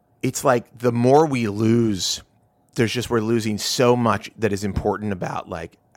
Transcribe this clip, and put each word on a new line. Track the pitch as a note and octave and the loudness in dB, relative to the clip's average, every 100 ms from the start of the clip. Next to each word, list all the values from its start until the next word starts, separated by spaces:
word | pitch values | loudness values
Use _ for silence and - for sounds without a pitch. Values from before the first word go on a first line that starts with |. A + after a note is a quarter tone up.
| _ _ | _ _
it's | C3+ - | -6 -2
like | D3 B2 - - | 2 2 0 -4
the | A#2+ | -2
more | A#2 B2 C#3 D#3+ | 2 6 6 4
we | C3 A2+ | 0 -2
lose, | G2+ A2+ A#2 A2+ G2 - - - _ _ _ _ - | 0 2 2 2 -2 -4 -8 -12 _ _ _ _ -2
there's | A2+ | -2
just, | B2 - | -2 -2
we're | A#2+ | -2
losing | A2 A#2 A2 G#2 | 0 0 -2 -4
so | - - B2 B2 | -4 2 4 4
much | A#2 G#2 - - | 2 0 -4 -4
that | A2 | -2
is | G2 | -2
important | G2+ F#2+ A2 F#2+ G#2+ | -4 -4 -2 -2 -4
about, | F#2+ - - - | -6 -8 -10 -10
like, | F2 E2 _ _ | -12 -12 _ _